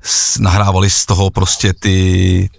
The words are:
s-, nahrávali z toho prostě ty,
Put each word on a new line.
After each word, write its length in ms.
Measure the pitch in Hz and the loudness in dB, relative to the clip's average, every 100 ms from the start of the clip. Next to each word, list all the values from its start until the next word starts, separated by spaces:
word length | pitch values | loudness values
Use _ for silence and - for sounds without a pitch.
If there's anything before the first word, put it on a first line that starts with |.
s-, 360 | - - - - | -4 -2 -2 -2
nahrávali 500 | 98 98 101 92 98 | 0 2 2 2 0
z 160 | - - | 0 -2
toho 240 | 95 95 | 0 0
prostě 440 | 95 92 - 101 | -2 -2 -2 -2
ty, 760 | - 101 95 95 92 92 92 95 | -2 0 2 2 2 2 0 -2